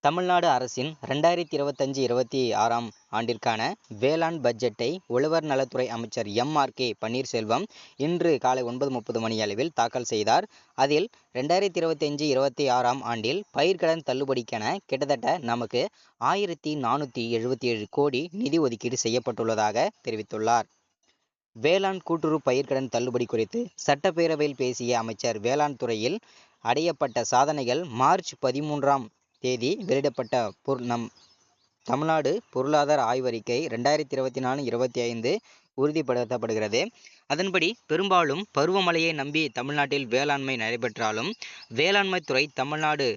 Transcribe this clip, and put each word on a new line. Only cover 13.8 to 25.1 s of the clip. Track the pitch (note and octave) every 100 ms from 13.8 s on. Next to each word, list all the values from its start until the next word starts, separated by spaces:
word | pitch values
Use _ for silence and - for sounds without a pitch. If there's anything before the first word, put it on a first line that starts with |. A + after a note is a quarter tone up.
| E3 E3 -
தள்ளுபடிக்கென | C3 C#3 B2+ A#2 A2+ G#2+ F#3
கிட்டத்தட்ட | _ C3 C#3+ C#3 A#3 E3+
நமக்கு | A#2+ A#2+ A2+ D#3+ F#3+ _ _ _
ஆயிரத்தி | B2 F#3+ G3+ E3 D#3 D3+
நானூத்தி | B2 C3+ D3 B2 A#2
எழுபத்தி | A#2 A#2+ C3 B2
ஏழு | A2+ G#2
கோடி | - C#3+ B2+ E3+
நிதி | F3+ C#3+ D#3+
ஒதுக்கீடு | C#3 A#2 B2+ B2
செய்யப்பட்டுள்ளதாக | A#2 A#2+ A#2 A2+ A2+ A2 G#2+ G#2+ F3 _
தெரிவித்துள்ளார். | - A2 G#2 A2 A2 A#2 G#2+ _ _ _ _ _ _ _ _ A2+
வேளாண் | C3 F#3+ G3 F#3+
கூட்டுறவு | - E3 D#3 D#3
பயிர்க்கடன் | C#3 B2+ C#3 C3+ C3
தள்ளுபடி | A#2+ B2 B2
குறித்து | A#2+ A2+ A2 A#3 A#3+ -
சட்டப்பேரவையில் | - C#3+ F#3+ E3 E3 D#3 D3+ C3
பேசிய | B2+ B2 A#2+ A#2+
அமைச்சர், | A2+